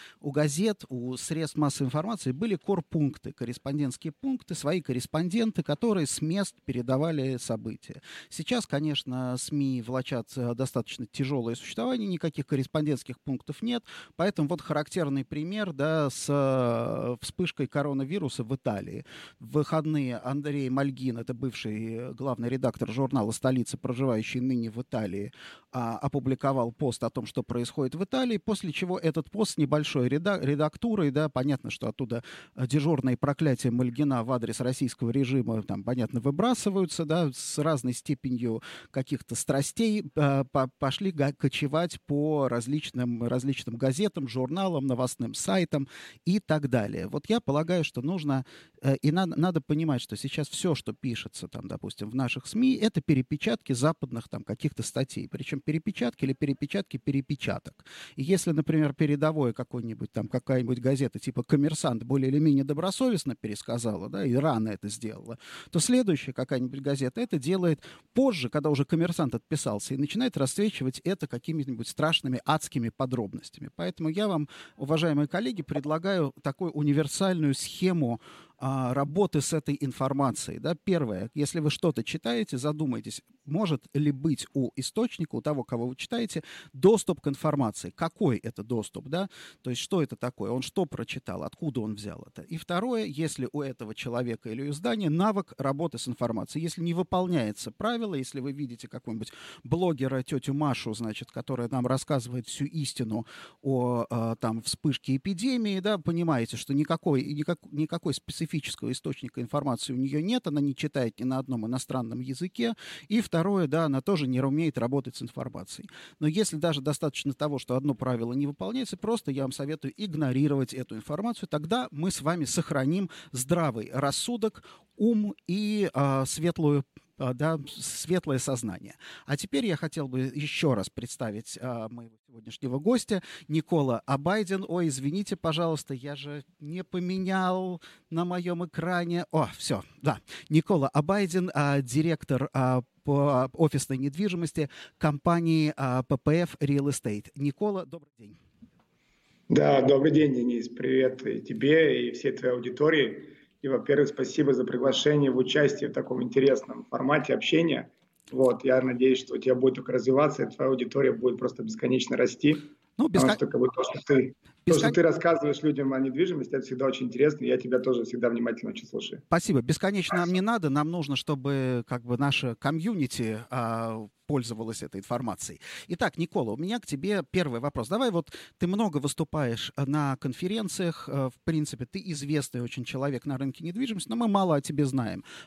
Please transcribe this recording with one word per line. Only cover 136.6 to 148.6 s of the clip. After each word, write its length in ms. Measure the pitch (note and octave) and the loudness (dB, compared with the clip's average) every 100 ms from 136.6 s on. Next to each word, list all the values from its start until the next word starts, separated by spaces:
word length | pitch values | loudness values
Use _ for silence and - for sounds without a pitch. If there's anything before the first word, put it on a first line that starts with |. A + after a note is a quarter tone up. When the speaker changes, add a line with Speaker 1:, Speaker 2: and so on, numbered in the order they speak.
Speaker 1:
не 240 | D3 F3+ | -10 -10
поменял 960 | - F3+ F3+ F#3+ F#3 F#3+ F#3 F#3 F#3 F3 - - - | -6 -4 -2 -2 0 0 2 0 -2 -6 -12 -20 -6
на 140 | E3 | -2
моём 420 | F3 F3+ F3 E3+ E3+ | -2 -2 -2 -2 -4
экране. 580 | - F3 F3 E3+ E3+ - | -4 0 0 0 -2 0
О, 140 | D#3 G#2+ - | 0 0 -2
всё, 260 | - G#2 - - | -4 -4 -4 -4
да. 180 | C#3+ G#2 - - - | -2 -2 -6 -16 2
Никола 400 | D#3 - E3+ C3+ | 4 4 4 4
Абайдин, 640 | C#3+ D3+ G3+ F#3 F3+ F3+ | 2 2 2 2 0 0
а, 260 | D3 C#3+ C#3 | 2 2 2
директор, 680 | B2 C#3 E3 D#3 - B2+ C#3+ | 2 2 2 0 0 0 0
а, 300 | C3+ B2+ B2+ - _ | 2 2 2 -2 _
по 460 | D3 C#3+ C#3+ B2+ C3 | 0 4 4 4 2
офисной 460 | - D#3+ C#3 - C3 | 2 2 2 -2 -2
недвижимости 720 | C#3 D3+ G#3 F3 D#3+ E3 C#3+ - - - | -2 0 -2 0 -2 -2 -4 -6 -20 0
компании, 760 | D3+ D3 F3 E3+ E3 D#3+ D3+ C#3 | 0 2 2 4 4 4 4 2
а, 260 | C3+ B2+ | 0 0
П 120 | - C3+ | 0 0
П 260 | C#3+ E3 | 4 2
Ф 140 | E3+ - | 2 0
Real 300 | C#3+ C#3 C#3+ | 2 2 2
Estate. 380 | C3+ A2+ G#2 - C3+ | 0 -2 -4 -6 -4
Никола, 480 | C#3+ - G#3 F#3+ | -4 0 -2 -2
добрый 280 | C3+ E3 C#3+ _ | -6 -14 -18 _
день. 200 | G#2+ - _ _ | -20 -20 _ _